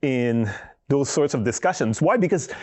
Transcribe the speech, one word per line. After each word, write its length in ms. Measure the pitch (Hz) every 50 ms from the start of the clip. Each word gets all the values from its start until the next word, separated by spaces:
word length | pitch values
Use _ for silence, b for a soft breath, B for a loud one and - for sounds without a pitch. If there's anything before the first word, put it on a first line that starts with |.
in 480 | - 139 131 123 120 120 117 117 113 101 95 B B B B _ _
those 220 | - 135 139 139 -
sorts 240 | - 160 147 - -
of 80 | 127 104
discussions. 580 | 120 110 - - - 180 - 135 113 110 -
Why? 160 | 151 175 247
Because 320 | 240 180 175 202 139 120 B B B